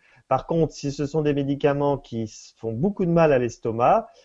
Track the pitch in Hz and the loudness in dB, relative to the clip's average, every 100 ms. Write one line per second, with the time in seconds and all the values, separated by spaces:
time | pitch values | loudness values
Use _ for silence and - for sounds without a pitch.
0 | _ _ _ 131 - 165 151 - 143 139 | _ _ _ -2 0 0 0 -2 -8 -6
1 | 143 160 147 143 139 143 147 143 143 135 | -4 -2 0 -2 -2 0 0 2 0 -2
2 | - 117 110 - - _ 113 113 190 202 | -4 -8 -8 -10 -20 _ -8 -2 -2 0
3 | 180 170 160 131 120 - 120 113 127 208 | 0 4 4 4 0 -4 -6 0 2 2
4 | 220 - | 0 -16